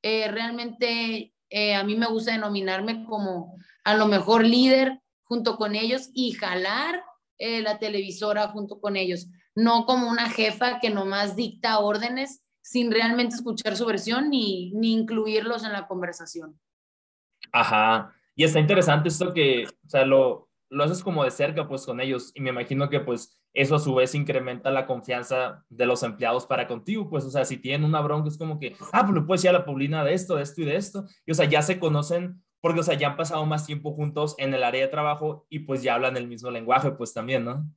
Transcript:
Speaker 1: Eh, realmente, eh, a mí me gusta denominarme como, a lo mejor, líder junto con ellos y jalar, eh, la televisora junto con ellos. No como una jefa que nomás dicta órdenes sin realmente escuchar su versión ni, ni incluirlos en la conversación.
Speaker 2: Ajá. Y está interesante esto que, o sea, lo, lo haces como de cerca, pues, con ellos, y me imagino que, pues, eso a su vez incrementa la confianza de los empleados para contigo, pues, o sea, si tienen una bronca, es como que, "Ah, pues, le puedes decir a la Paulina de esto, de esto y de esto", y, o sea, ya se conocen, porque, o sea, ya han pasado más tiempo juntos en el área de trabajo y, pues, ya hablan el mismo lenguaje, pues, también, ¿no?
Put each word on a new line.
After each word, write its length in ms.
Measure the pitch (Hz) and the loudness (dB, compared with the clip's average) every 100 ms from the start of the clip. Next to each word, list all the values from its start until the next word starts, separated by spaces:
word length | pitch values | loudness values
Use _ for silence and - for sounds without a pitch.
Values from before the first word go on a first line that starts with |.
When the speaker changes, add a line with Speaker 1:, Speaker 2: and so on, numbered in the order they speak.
Speaker 1:
Eh, 260 | 214 220 220 | 0 0 -2
realmente, 1040 | 214 233 233 240 233 240 233 226 220 - _ _ | -4 -6 -6 -10 -2 -2 0 -2 -4 -8 _ _
eh, 260 | 208 208 196 | -2 2 2
a 80 | 202 | 0
mí 100 | 214 | 0
me 120 | 233 | 0
gusta 260 | 220 226 | 0 0
denominarme 720 | 226 208 202 190 190 214 226 - | -2 -2 -2 -2 -2 -4 -6 -6
como, 500 | 214 196 180 170 - - _ 202 | -4 -4 -4 -8 -18 -20 _ 2
a 100 | 214 | 4
lo 120 | 214 | 6
mejor, 380 | 196 185 226 226 | 4 6 6 8
líder 540 | 247 262 262 262 262 _ _ | 6 6 6 4 -2 _ _
junto 320 | _ 240 220 214 | _ -2 -2 -2
con 200 | 214 214 | -2 0
ellos 340 | 226 262 262 | -2 -2 -4
y 200 | 254 247 | -4 -2
jalar, 680 | 214 196 180 185 233 311 359 - _ _ _ | -2 -4 -2 -2 -2 -4 -6 -10 _ _ _
eh, 240 | 226 233 | -6 -2
la 180 | 214 214 | -2 -4
televisora 680 | 214 208 196 180 208 208 208 | -4 -4 -6 -4 -2 0 -2
junto 320 | 208 202 - | -4 -10 -6
con 160 | 208 196 | -4 -2
ellos. 300 | 185 175 175 - _ 214 | -2 -4 -10 -20 _ 2
No 300 | 226 233 233 | 4 4 4
como 240 | 254 233 | 2 2
una 200 | 233 233 | 0 -2
jefa 500 | 226 220 214 247 247 | 0 -2 0 -2 0
que 80 | 233 | -2
nomás 480 | 202 190 196 208 185 | -2 -2 -2 -2 -2
dicta 420 | 233 - 233 214 | -6 -4 0 2
órdenes 640 | 208 208 240 254 277 - _ _ | 2 0 -4 -4 -6 -10 _ _
sin 300 | - 247 233 | -4 0 2
realmente 440 | 220 226 240 240 233 | 2 2 2 0 -2
escuchar 420 | 233 226 214 196 | -6 -4 -4 -2
su 80 | 233 | 0
versión 440 | 202 190 247 294 | 0 0 0 2
ni, 420 | 269 208 185 180 | 2 0 -2 -4
ni 180 | 208 226 | 0 2
incluirlos 720 | 226 220 226 220 214 220 233 | 2 0 -2 0 0 0 -4
en 80 | 220 | -4
la 160 | 202 - | -8 -6
conversación. 720 | 185 175 170 165 170 156 151 _ _ _ _ _ _ _ _ - | -6 -6 -8 -12 -14 -14 -20 _ _ _ _ _ _ _ _ -2
Speaker 2:
Ajá. 600 | 120 110 107 110 110 101 _ _ - | 0 4 4 4 4 0 _ _ 2
Y 80 | |
está 160 | 160 156 | 4 4
interesante 480 | 151 196 160 147 160 | 6 6 6 4 2
esto 240 | 151 180 | 0 -2
que, 320 | 156 143 123 113 | 2 2 2 -2
o 240 | _ _ | _ _
sea, 160 | 139 135 | 2 6
lo, 440 | 135 131 - _ _ _ | 6 6 0 _ _ _
lo 100 | 135 | -2
haces 200 | 151 180 | 0 0
como 200 | 202 160 | -2 0
de 80 | 131 | 0
cerca, 360 | 127 143 156 143 | 0 -2 -2 -6
pues, 180 | 135 131 | -8 -8
con 160 | 120 | -6
ellos, 300 | 135 127 - - | -4 -4 -6 -8
y 60 | |
me 80 | 131 | -6
imagino 400 | 123 120 135 143 | -4 -4 -2 0
que, 100 | 139 | 0
pues, 420 | - 120 - _ _ | -2 -6 -6 _ _
eso 220 | - 135 147 | 0 2 2
a 40 | |
su 140 | 151 127 | 4 2
vez 200 | 127 147 | 2 0
incrementa 560 | 143 131 127 123 135 | -2 -2 -4 -4 -2
la 140 | 135 131 | -2 -2
confianza 800 | 123 131 120 - 131 123 - _ | -6 -4 -6 -2 -2 -2 -8 _
de 160 | 117 123 | -2 0
los 180 | 120 | 2
empleados 420 | 120 104 117 123 - | -2 -2 0 0 0
para 200 | 127 123 | -4 -2
contigo, 420 | 117 135 220 165 | -6 -4 -4 -2
pues, 140 | 151 131 | -4 -2
o 40 | |
sea, 140 | 135 127 | -2 -2
si 120 | 131 | -4
tienen 280 | 131 143 151 | -4 0 2
una 160 | 156 | 2
bronca, 280 | 147 151 151 | 0 -2 -2
es 80 | - | -4
como 220 | 160 151 | -8 -6
que, 160 | 131 - - | -8 -12 -2
"Ah, 120 | 226 202 | 2 4
pues, 80 | 180 | 2
le 60 | |
puedes 200 | 156 185 | 2 4
decir 120 | 180 175 | 6 4
a 40 | |
la 60 | 160 | 2
Paulina 380 | 135 143 156 | -2 -2 0
de 100 | 143 | 2
esto, 220 | 180 185 156 | 0 0 -4
de 80 | |
esto 180 | 143 - | -4 -4
y 40 | 147 | -2
de 100 | 170 | -2
esto", 300 | 196 196 202 _ - | -4 -10 -12 _ -2
y, 60 | |
o 40 | 160 | 2
sea, 100 | 147 | 4
ya 160 | 240 | 4
se 180 | - 185 | 2 0
conocen, 640 | 165 147 147 170 180 - _ _ | 0 0 0 -2 -4 -10 _ _
porque, 180 | 170 165 | 0 0
o 20 | |
sea, 120 | 165 143 | 0 0
ya 120 | 143 | 0
han 80 | 139 | -2
pasado 280 | 156 156 156 | -4 -2 -2
más 200 | 151 - | -2 -4
tiempo 280 | 147 151 | -8 -8
juntos 420 | 151 147 147 151 - | -4 -4 -2 -2 -2
en 160 | 135 | -4
el 100 | 131 | 0
área 180 | 123 131 | 0 0
de 60 | 135 | 0
trabajo 540 | 151 151 147 156 151 _ | 0 -2 0 -4 -6 _
y, 100 | 156 | -10
pues, 240 | 147 131 | -4 -2
ya 120 | 127 120 | 0 0
hablan 220 | 131 127 | 0 -2
el 100 | 120 | -8
mismo 220 | 117 123 | -10 -10
lenguaje, 400 | 120 113 127 143 | -8 2 2 2
pues, 220 | - 117 | -4 -8
también, 320 | 113 117 131 120 | -8 -4 -2 -2
¿no? 200 | 135 151 | -6 -8